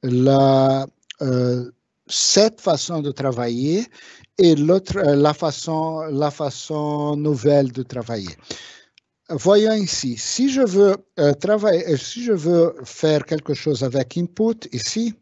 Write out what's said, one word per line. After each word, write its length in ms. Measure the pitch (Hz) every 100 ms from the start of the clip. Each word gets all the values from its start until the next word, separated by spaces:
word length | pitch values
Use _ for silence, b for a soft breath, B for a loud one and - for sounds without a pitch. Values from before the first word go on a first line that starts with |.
la, 840 | 131 123 131 135 135 135 135 135 135 _ _ -
euh, 500 | 139 127 123 123 123 _ _ _ _
cette 560 | - - - 214 226
façon 400 | - 147 - 165
de 80 | 143
travailler 720 | 135 139 120 120 120 139 180 240 B B B B -
et 160 | 175
l'autre, 420 | 151 151 185 190 196
euh, 180 | 160
la 200 | 143 147
façon, 640 | 151 165 143 - 156 160 160 156
la 200 | 139 147
façon 840 | 139 147 - - 151 151 147 147 147
nouvelle 540 | 151 143 139 143 135
de 100 | 123
travailler ? 520 | 123 123 117 113 92 - B B B B B B _ _ _
Voyons 460 | 151 175 208 214
ici, 420 | 220 185 - 135 117
si 340 | - - 269
je 120 | 269
veux, 340 | 247 185 202 196 _ -
euh, 160 | 147
travailler, 520 | 143 185 214 208 170 180
euh, 100 | 143
si 260 | - 240
je 80 | 240
veux 420 | 202 156 175 165 -
faire 400 | 127 - 156 151
quelque 280 | 139 156 -
chose 280 | 143 - 131
avec 340 | 127 135 127 -
input 520 | 175 - 220 226 -
ici 420 | 120 - 220 233 214